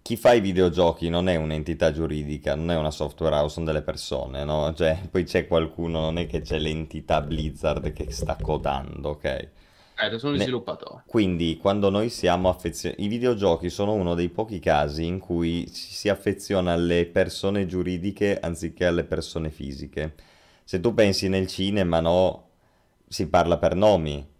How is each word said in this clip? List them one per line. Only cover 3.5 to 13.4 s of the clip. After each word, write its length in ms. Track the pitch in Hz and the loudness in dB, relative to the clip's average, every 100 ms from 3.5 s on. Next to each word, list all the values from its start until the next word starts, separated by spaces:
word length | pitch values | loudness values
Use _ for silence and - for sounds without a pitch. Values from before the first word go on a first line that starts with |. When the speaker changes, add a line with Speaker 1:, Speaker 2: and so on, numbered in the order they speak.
Speaker 1:
sono 120 | 78 80 | -2 -2
delle 160 | 76 | -2
persone, 640 | 73 76 - 67 65 67 | -4 -8 -6 -6 -6 -6
no? 280 | 73 76 76 | -2 -2 -2
Cioè, 260 | 80 82 82 87 | 0 0 0 -2
poi 140 | 95 | -2
c'è 240 | 82 92 80 | 0 -2 0
qualcuno, 520 | 85 80 - 85 80 | 0 0 -4 -4 -2
non 180 | 80 82 | -2 -2
è 80 | 82 | -4
che 140 | 82 | -6
c'è 180 | - 80 | -4 -4
l'entità 640 | 76 78 78 80 - 78 | -2 -4 -6 -10 0 0
Blizzard 720 | 73 78 76 73 78 73 71 | 0 -4 -4 -2 -2 -2 -4
che 200 | - 76 | -8 -10
sta 240 | - 78 76 | -8 -6 -6
codando, 720 | - 76 69 69 69 71 71 | -2 -2 -2 -4 -6 -8 -8
ok? 380 | 73 78 67 - _ _ _ _ - | -6 -4 -6 -8 _ _ _ _ -6
Speaker 2:
Certo, 220 | 107 113 | -4 -4
sono 180 | 135 143 | -4 -2
Speaker 1:
Ne-, 60 | |
Speaker 2:
sviluppatori. 600 | 127 123 - 82 - - _ | -2 -2 -6 -10 -12 -18 _
Speaker 1:
quindi 500 | 117 98 87 82 80 | 2 2 2 0 0
quando 340 | 98 101 101 | 0 4 2
noi 200 | 101 110 | 2 0
siamo 380 | - 92 87 92 | 0 2 4 2
affezio-, 460 | 90 85 - 87 - | 0 -4 -6 -8 -4
i 100 | 101 | -4
videogiochi 600 | 117 123 113 | 0 0 2